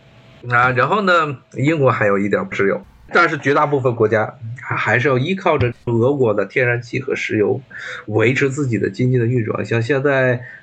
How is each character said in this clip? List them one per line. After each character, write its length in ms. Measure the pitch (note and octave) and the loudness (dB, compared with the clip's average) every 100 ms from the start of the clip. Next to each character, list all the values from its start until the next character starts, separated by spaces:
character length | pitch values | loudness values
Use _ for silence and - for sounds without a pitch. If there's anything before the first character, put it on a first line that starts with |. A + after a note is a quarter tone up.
| _ - - - B2 | _ -20 -20 -14 -2
啊， 200 | A#2+ B2+ | 2 2
然 160 | B2 C#3 | 2 2
后 140 | G#3 | 2
呢， 360 | F#3+ F3 D3+ C3 _ | 2 2 2 -6 _
英 260 | - C#3 D#3+ | -2 0 2
国 120 | C3 | 2
还 140 | G#2+ G#2+ | 2 2
有 140 | G2 | 2
一 100 | G2+ | 0
点 180 | G2 F#2+ | -2 -2
石 160 | - G2 | -2 0
油， 160 | - - - - | -2 -6 -20 -2
但 160 | F#3+ E3 | 2 2
是 100 | D#3 | 0
绝 160 | C#3 D3+ | 0 2
大 100 | D3 | 2
部 140 | C#3+ | 0
分 160 | B2+ A2+ | 0 2
国 120 | G#2+ | 2
家 280 | A2+ B2+ - A2+ A#2+ | 2 -2 -8 -14 -12
还， 140 | - A#2 | -8 -4
还 240 | A2 A#2 | 0 2
是 80 | C#3+ | 2
要 100 | B2+ | 0
依 160 | D3+ | 0
靠 240 | F#3+ F3 D3 | -2 0 2
着 160 | A#2+ - - | 0 -4 -2
俄 280 | A#2 B2 | 2 2
国 200 | C#3+ A#2 | 2 2
的 120 | G#2 G2 | 0 -2
天 220 | C#3 A#2+ | 0 0
然 120 | A#2+ | -2
气 180 | A#2+ B2+ | -4 -8
和 160 | - - | -4 -4
石 220 | - A2 | -2 0
油 240 | G2+ B2+ - - - - - | 0 -2 -8 -16 -14 -14 -4
维 280 | A2 A2+ | 0 2
持 160 | C#3+ C#3 | 2 0
自 180 | C#3 C3+ | -2 -2
己 100 | G#2 | -2
的 120 | G2 | -2
经 220 | F#2+ B2+ | -2 0
济 60 | B2+ | 0
的 80 | A2+ | 0
运 180 | B2 | 0
转。 220 | A2 - G#2 | -2 -4 -2
像 160 | A#2 | -2
现 200 | A2+ C#3 | 0 0
在 400 | C#3+ C3+ B2+ A#2+ A#2+ - | 2 2 2 0 -6 -20